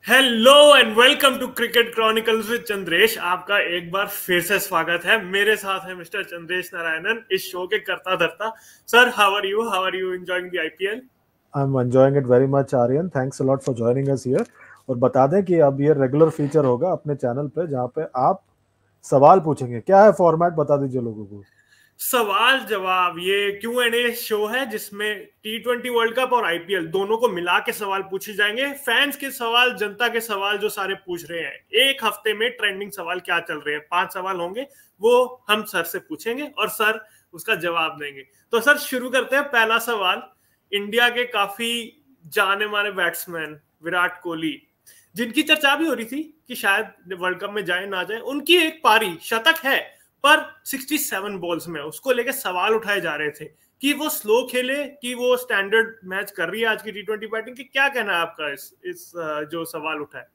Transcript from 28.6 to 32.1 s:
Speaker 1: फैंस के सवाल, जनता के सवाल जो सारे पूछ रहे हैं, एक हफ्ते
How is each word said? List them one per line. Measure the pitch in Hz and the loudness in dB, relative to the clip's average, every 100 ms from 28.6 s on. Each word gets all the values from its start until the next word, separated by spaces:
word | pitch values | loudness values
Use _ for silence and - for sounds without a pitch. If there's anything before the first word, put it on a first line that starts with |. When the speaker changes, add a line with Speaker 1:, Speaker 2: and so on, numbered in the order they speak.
| 277 | -6
Speaker 1:
फैंस | 277 - 233 285 277 | -6 -2 0 0 -2
के | 269 | -10
सवाल, | 254 233 240 247 | -6 0 2 2
जनता | 196 208 202 240 | 0 -6 -2 -2
के | 226 | -2
सवाल | 226 202 196 208 | -4 -4 -2 -2
जो | 208 | -4
सारे | 208 190 | -4 -6
पूछ | 190 - 175 151 | -6 -8 -10 -8
रहे | 170 | -8
हैं, | 147 | -8
एक | - _ 226 269 269 | -12 _ 2 2 2
हफ्ते | 220 | -4